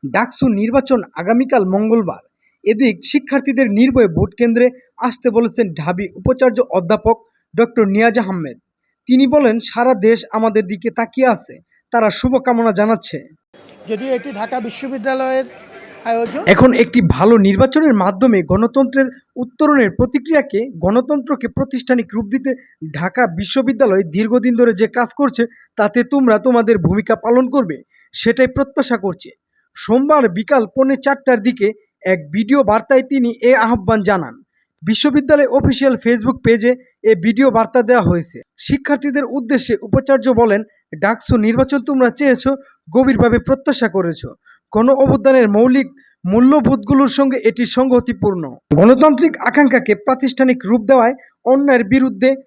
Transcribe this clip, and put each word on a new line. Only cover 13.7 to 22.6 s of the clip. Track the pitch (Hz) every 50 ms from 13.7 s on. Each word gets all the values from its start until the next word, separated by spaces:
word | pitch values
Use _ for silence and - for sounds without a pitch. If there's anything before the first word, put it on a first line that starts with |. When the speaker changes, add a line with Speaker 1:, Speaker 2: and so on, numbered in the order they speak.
| - - - -
Speaker 2:
যদিও | 220 202 247 269 262
এটি | 247 - 285 233
ঢাকা | 202 214 226 262 254
বিশ্ববিদ্যালয়ের | 214 240 - - - 269 262 269 208 269 262 262 262 262 262 262 269 247 - - - - - - - - - - -
আয়োজন। | 226 233 233 233 226 180 285 359
Speaker 1:
এখন | - 196 - 247 254 247
একটি | 247 233 - - 240 196 165
ভালো | - 127 170 208 233 220
নির্বাচনের | 196 196 196 196 262 269 262 302 311 302 247
মাধ্যমে | 208 185 190 202 185 233 262 226 196 170
গণতন্ত্রের | 143 180 196 226 233 240 269 269 254 262 269 269 254 254 - _ _ _
উত্তরণের | 247 247 247 _ _ 311 294 294 277 240 196
প্রতিক্রিয়াকে, | - - 240 247 - 285 240 320 320 294 269 277 - 196 226 269 220 165
গণতন্ত্রকে | 156 185 208 240 254 254 302 285 247 320 294 - - 233
প্রাতিষ্ঠানিক | - - 269 269 269 247 254 - 254 247 233 - -
রূপ | 214 226
দিতে | 196 202 269 262 269 254 262